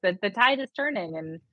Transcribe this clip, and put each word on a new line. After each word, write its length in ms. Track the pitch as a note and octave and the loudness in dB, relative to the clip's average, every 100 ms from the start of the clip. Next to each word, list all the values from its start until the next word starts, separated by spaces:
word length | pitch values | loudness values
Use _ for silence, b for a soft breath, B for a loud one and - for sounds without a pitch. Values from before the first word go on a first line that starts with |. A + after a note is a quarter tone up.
that 180 | F#3 F3+ | -2 0
the 80 | G#3 | -2
tide 300 | G3+ B3 C#4 | 4 4 4
is 140 | C4 | -2
turning 440 | - C#4+ B3+ E3+ D#3+ | -4 -2 -2 -4 -6
and, 240 | D#3+ E3 - | -8 -10 -16